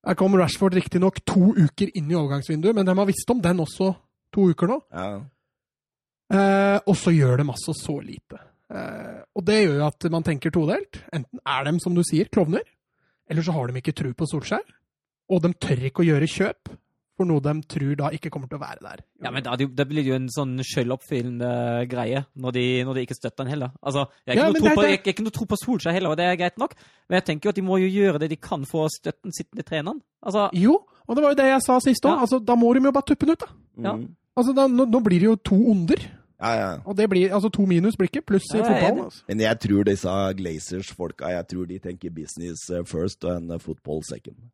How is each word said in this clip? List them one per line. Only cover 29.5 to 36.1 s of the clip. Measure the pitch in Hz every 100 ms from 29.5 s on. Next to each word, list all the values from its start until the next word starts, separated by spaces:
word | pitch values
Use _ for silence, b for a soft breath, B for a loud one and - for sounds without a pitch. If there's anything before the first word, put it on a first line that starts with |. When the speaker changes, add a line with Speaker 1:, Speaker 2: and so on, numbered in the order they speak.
| 220 -
Speaker 3:
treneren. | 160 151 311 _ _
Altså | - 196 202 180
Speaker 1:
Jo, | 202 339 _ b
og | - 233
det | 294
var | 285
jo |
det | 269
jeg | 269 254
sa | 254
sist | 269 247
også. | 269 320
Speaker 3:
Ja. |
Speaker 1:
Altså, | 240 262
da | 220 240
må | 233
de | 247 269
jo | 269
bare | 277
tuppe | 294 285
den | 330
ut, |
da. | - - _ -
Speaker 3:
Ja. | 120 220
Speaker 2:
Mm. | 240 - _ -
Speaker 1:
Altså, | 247 269
da, | 269
nå, | 247 262
nå | 240
blir | 214 180
det | 202
jo | 226 -
to | 190 240
onder. | 202 165 311 -